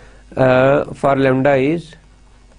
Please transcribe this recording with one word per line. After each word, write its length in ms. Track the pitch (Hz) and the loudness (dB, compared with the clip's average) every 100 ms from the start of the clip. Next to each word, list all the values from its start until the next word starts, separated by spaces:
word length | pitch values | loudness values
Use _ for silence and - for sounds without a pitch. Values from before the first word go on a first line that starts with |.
| - - - - | -20 -20 -10 -2
अ, 460 | 131 127 131 143 | 0 2 2 0
for 320 | - - 143 135 | -2 -4 -2 0
lambda 400 | 135 131 135 139 | 0 0 0 0
is 240 | 135 170 - - - - - - - | 0 -4 -8 -20 -20 -20 -20 -20 -20